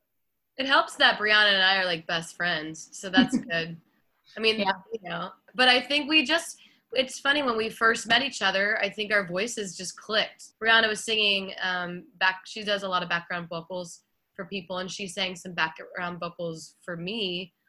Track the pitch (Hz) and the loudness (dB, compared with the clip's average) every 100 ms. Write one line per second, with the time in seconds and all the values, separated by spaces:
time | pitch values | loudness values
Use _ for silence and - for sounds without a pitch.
0 | _ _ _ _ _ - 269 294 330 - | _ _ _ _ _ -6 2 2 2 4
1 | 262 220 208 214 208 196 190 190 185 165 | 4 4 4 6 6 6 4 4 2 -2
2 | 165 170 165 - 175 160 156 160 - - | -2 -4 -4 -4 -2 -2 -4 -10 -14 -12
3 | 196 185 - 254 - 165 165 165 _ _ | 0 2 4 2 -2 -4 -4 -10 _ _
4 | _ _ _ 208 220 220 190 190 - 226 | _ _ _ -2 0 2 0 -2 -6 -12
5 | 175 170 185 - _ 185 254 247 247 294 | -8 -8 -8 -12 _ 2 4 4 2 -2
6 | 277 311 254 330 - - - _ - - | 2 2 4 0 -2 -14 -20 _ -6 -2
7 | 254 - 277 294 269 226 220 220 226 233 | -2 -2 0 2 2 0 -2 2 2 2
8 | 220 233 269 - 196 190 202 214 202 202 | 2 2 2 0 0 2 0 0 -2 -2
9 | 208 208 180 180 233 233 196 170 175 - | 0 0 0 -2 -2 -4 -8 -8 -10 -10
10 | - 214 - - - - 220 226 220 214 | -2 0 0 -6 -20 -2 4 6 6 0
11 | - 220 208 196 190 - 185 180 175 180 | -2 2 2 0 -2 -6 -4 -2 -4 -8
12 | - - 185 185 - 226 208 202 190 180 | -12 0 0 0 -8 -8 -2 -2 0 -2
13 | 175 170 - 175 170 170 165 185 175 - | 0 -4 -4 -8 -6 -10 -8 -10 -10 -16
14 | _ _ _ - 180 196 185 180 185 - | _ _ _ -14 -10 -10 -8 -8 -6 -8
15 | 196 202 185 180 190 175 160 - - - | -8 -6 -6 -6 -8 -2 -2 -4 -12 -8
16 | 175 175 170 - 170 160 - _ - 170 | -6 -6 -8 -6 -8 -8 -14 _ -12 -8
17 | 175 226 190 175 185 _ | -6 -4 -4 -6 -8 _